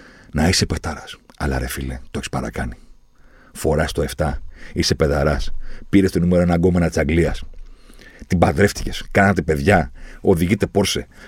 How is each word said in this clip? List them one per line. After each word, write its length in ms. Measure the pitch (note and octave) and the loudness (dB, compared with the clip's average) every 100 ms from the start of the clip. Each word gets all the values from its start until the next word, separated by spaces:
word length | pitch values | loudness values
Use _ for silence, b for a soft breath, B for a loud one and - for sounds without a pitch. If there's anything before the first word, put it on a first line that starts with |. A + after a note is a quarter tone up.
| b b b | b b b
Να 160 | D2+ E2 | 0 2
είσαι 180 | - - | 2 0
πετάρας. 520 | D#2+ E2+ D2 - - _ - | -2 -6 -10 -14 -20 _ -6
Αλλά, 220 | C#2+ C2 | -4 -2
ρε 80 | B1+ | -4
φίλε, 320 | - C2 B1 | -6 -8 -10
το 140 | - - | -10 -10
έχεις 120 | - | -6
παρακάνει. 460 | C3 - - B1 - - - _ b b b b | -6 -6 -6 -8 -8 -18 -20 _ b b b b
Φοράς 380 | - - D2+ D2+ | -6 0 0 0
το 100 | - | -2
εφτά, 400 | C#2+ - D2+ - - B B | -4 -2 -2 -4 -8 B B
είσαι 220 | - - - | -4 0 2
πεδαράς. 560 | D#2 C#2+ D2 D2 - - B B B | 2 2 2 0 0 -2 B B B
Πήρες 220 | G2 F#2+ | 2 4
το 80 | F2 | 2
νούμερο 220 | F2 F2 | 2 4
ένα 140 | F2 E2+ | 4 4
γκόμενα 320 | F2+ F2 E2 | 4 2 2
της 100 | E2 | 0
Αγγλίας. 460 | D2 E2 D#2 - - - B B B B B B B | 0 2 2 -2 -8 -14 B B B B B B B
Την 100 | F2 | 2
παντρεύτηκες. 680 | - C#2+ G2+ - - - - | 2 4 2 2 -6 -6 -2
Κάνατε 300 | G#2 G2 F2+ | 2 4 2
παιδιά. 500 | D2+ D2+ D2 F#2+ C#2 B B B | 0 0 4 4 2 B B B
Οδηγείτε 460 | - E2+ F2 D3+ - | 2 4 4 2 0
Porsche. 300 | - - - - B | 0 0 -2 -8 B